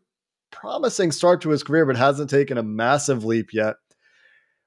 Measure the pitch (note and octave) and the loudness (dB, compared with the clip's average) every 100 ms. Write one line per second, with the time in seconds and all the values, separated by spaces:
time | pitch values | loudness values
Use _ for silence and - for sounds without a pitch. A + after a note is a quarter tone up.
0 | _ _ _ _ _ - G#3 C#4+ C4 - | _ _ _ _ _ -16 -8 -4 -4 -2
1 | F3 - F3 F3 D#3+ C#3+ - D#3+ C#3+ A#2+ | -2 2 2 2 2 -2 0 2 2 4
2 | C3+ C#3 C#3+ C#3 C#3 B2 G#2+ G#2+ A#2+ C#3+ | 2 2 0 0 0 -2 -4 -2 0 0
3 | C#3+ B2 A2 A2+ G2 G#2+ G#2+ - _ _ | 0 -2 0 -2 -2 -2 -2 -4 _ _
4 | _ _ _ _ _ _ | _ _ _ _ _ _